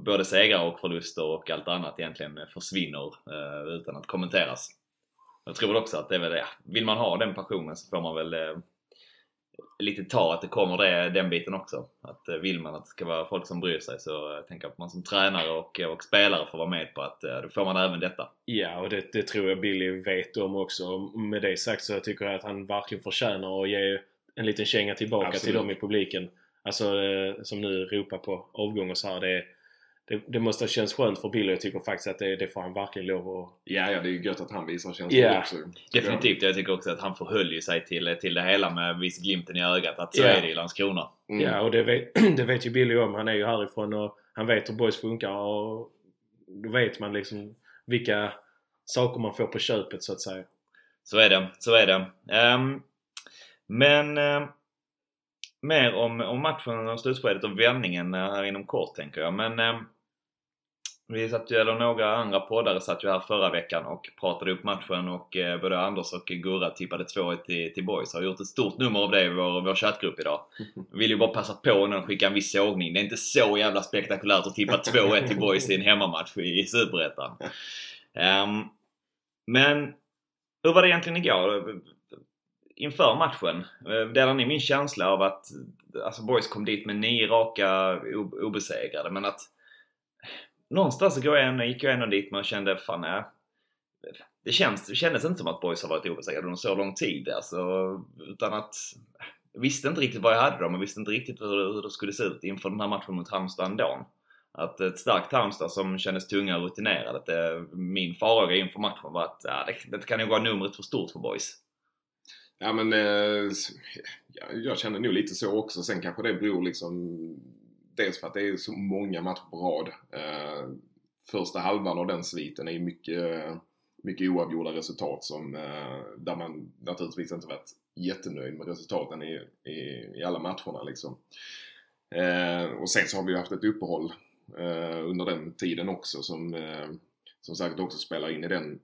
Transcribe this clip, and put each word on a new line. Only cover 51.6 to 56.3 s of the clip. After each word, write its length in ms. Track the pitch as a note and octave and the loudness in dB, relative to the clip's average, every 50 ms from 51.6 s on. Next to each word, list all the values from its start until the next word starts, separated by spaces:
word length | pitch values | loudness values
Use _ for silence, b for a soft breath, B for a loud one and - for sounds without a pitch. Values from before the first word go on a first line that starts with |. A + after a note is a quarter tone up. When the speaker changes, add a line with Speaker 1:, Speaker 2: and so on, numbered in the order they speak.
| - A#2+ A2+ | 4 8 8
Speaker 1:
är 120 | A2+ G#2 | 10 10
det. 180 | F#2+ F#2+ F#2+ F#2 - - _ - - G2+ | 10 8 6 4 0 -8 _ -6 0 4
Ehm, 460 | A2+ A#2+ A#2+ B2 B2+ C3 C3+ C#3 C#3 - _ _ _ _ _ - - B B B B B B B B B | 6 6 8 6 6 4 0 -2 -4 -10 _ _ _ _ _ -8 -8 B B B B B B B B B
men, 500 | - G#2 A#2 C#3 C#3+ D3 D3 D3 D3 D3 | -2 4 6 8 8 8 8 6 4 2
eh, 300 | D3 D3 D3 C#3+ D3 D3 C#3+ - _ _ _ _ _ _ _ _ _ _ _ _ _ _ _ _ _ - - _ _ | 2 4 4 4 2 0 -2 -8 _ _ _ _ _ _ _ _ _ _ _ _ _ _ _ _ _ -20 -20 _ _
mer 320 | - D3 D#3+ D3 B2+ A#2+ G2+ | 0 4 6 8 8 6 6
om, 280 | G2 A#2 A#2 A#2 A2+ | 4 2 2 2 0
om 200 | A2+ - | -2 -2